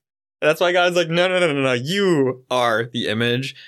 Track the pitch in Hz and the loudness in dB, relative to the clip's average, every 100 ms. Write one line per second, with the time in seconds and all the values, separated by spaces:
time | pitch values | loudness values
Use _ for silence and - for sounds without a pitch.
0 | _ _ _ - 151 160 180 180 180 175 | _ _ _ -4 0 2 2 2 2 2
1 | 165 165 185 180 175 143 131 123 131 196 | 0 0 0 2 0 0 0 -2 -2 -2
2 | 196 156 131 127 - 127 120 110 117 120 | 0 2 0 -2 -4 -2 0 0 -4 -6
3 | 82 107 120 123 135 - | -4 -2 -2 -2 -6 -14